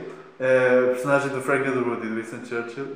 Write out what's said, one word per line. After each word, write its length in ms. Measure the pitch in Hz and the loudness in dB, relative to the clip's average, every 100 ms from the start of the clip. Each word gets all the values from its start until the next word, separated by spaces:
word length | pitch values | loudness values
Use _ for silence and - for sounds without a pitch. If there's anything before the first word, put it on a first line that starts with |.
| - - - - | -10 -16 -18 -4
eh, 400 | 131 127 127 127 127 | 2 4 6 4 4
a 20 | |
personagem 380 | 127 143 139 135 | 0 2 2 2
do 120 | 127 | -4
Frank 260 | 127 135 135 | 0 0 2
Underwood 360 | 127 120 113 110 | 0 -2 -2 -4
e 20 | |
do 60 | 113 | -6
Winston 300 | 113 120 - | -8 -12 -8
Churchill, 400 | 117 117 - 135 | -6 -6 -10 -12